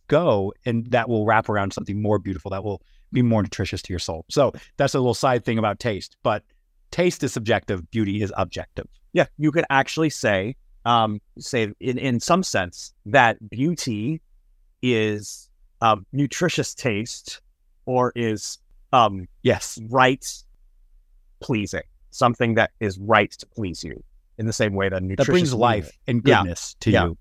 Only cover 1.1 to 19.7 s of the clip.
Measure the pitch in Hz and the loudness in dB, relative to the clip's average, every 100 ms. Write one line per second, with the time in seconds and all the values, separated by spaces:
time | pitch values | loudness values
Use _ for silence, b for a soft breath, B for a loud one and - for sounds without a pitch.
1.1 | 110 107 110 110 104 98 - 104 101 104 | 0 2 2 2 0 -2 -4 -8 -4 0
2.1 | 104 98 92 98 95 107 95 _ _ _ | 0 -2 -8 -8 -8 -8 -10 _ _ _
3.1 | 123 120 110 90 - 95 95 - 90 - | 2 4 2 0 -4 -6 -6 -8 -8 -8
4.1 | 82 - 147 127 - B - 139 139 123 | -10 -4 0 0 0 B -4 -2 0 0
5.1 | 117 139 123 113 113 107 101 120 98 - | 0 0 0 0 -2 -2 -2 -4 -6 -8
6.1 | _ - 107 - _ _ _ _ - 180 | _ -2 -2 -6 _ _ _ _ -2 0
7.1 | - 170 131 110 104 - 95 82 113 101 | 0 -4 -4 0 0 0 -6 -4 -4 -2
8.1 | 104 98 - 92 - - - - _ _ | -2 -4 -4 -6 -6 -12 -12 -14 _ _
9.1 | 180 156 - 151 160 - 139 135 - 160 | 0 0 0 0 0 2 2 2 0 -2
10.1 | - 117 98 101 - _ - 117 120 110 | 0 0 0 -2 -8 _ -6 0 2 2
11.1 | 104 - - - 127 104 - 123 123 135 | -2 -10 -18 -6 -4 -4 -4 -6 -4 -2
12.1 | 117 - 175 180 107 90 - - _ 104 | -2 2 0 0 -2 -4 -8 -20 _ 0
13.1 | 131 120 107 107 113 147 165 - 104 117 | 4 4 2 -6 -4 -2 -2 -4 -4 -4
14.1 | 160 _ _ _ _ _ _ 127 117 107 | -6 _ _ _ _ _ _ 0 2 2
15.1 | 104 104 - - _ _ _ 113 104 92 | -2 -8 -16 -20 _ _ _ 2 2 -2
16.1 | 131 143 - 180 - 135 - 131 101 120 | -4 -4 0 -2 -2 -4 -4 -4 -2 -4
17.1 | - - - _ _ _ _ - 127 123 | -10 -16 -18 _ _ _ _ -4 0 0
18.1 | 120 117 104 - - _ - _ 131 110 | 0 -2 -4 -8 -14 _ -20 _ 4 4
19.1 | 98 90 _ 127 104 - | 2 -12 _ 0 2 -2